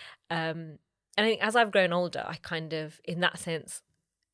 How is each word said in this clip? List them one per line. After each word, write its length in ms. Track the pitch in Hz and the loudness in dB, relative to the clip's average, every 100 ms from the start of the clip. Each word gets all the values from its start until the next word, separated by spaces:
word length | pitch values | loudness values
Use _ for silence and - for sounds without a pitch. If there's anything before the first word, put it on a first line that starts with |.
| - - - | -20 -14 -6
Um, 500 | 165 160 165 160 147 _ _ _ - | -4 -2 -6 -10 -16 _ _ _ 0
and 80 | 220 | 2
I 40 | |
think 140 | 220 | 2
as 120 | 208 233 | 4 4
I've 160 | 220 | 4
grown 200 | 196 180 | 4 4
older, 320 | 175 175 - - | 2 0 -2 -6
I 100 | 160 | -8
kind 360 | - 165 160 | -6 -6 -4
of, 280 | 156 156 - | -6 -8 -10
in 160 | - 175 | -6 0
that 180 | 175 - | 0 0
sense, 440 | - 160 - - _ _ _ _ _ | -6 -6 -8 -16 _ _ _ _ _